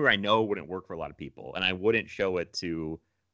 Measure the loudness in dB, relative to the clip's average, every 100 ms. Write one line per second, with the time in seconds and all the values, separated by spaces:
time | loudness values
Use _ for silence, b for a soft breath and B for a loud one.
0 | 4 4 4 4 4 -2 -4 -8 -8 -8
1 | -8 -10 -14 -12 -10 0 0 2 2 2
2 | 0 -2 0 0 -4 -6 -4 -4 -4 -8
3 | _ _ _